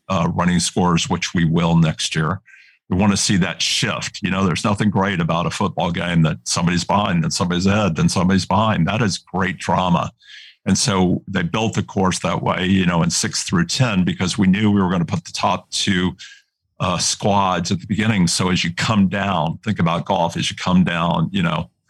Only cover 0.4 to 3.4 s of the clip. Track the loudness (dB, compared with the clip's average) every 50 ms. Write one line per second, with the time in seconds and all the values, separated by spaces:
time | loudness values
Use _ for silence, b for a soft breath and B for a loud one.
0.4 | 0 2 2 0 0 -2 0 0 2 2 2 2 0 0 -2 -4 -4 -4 -2 0
1.4 | 0 2 2 2 2 2 4 4 4 2 0 -2 -6 -6 -4 -4 -2 -2 -4 -6
2.4 | B B B B B B B B _ -4 0 2 2 2 2 2 2 2 2 2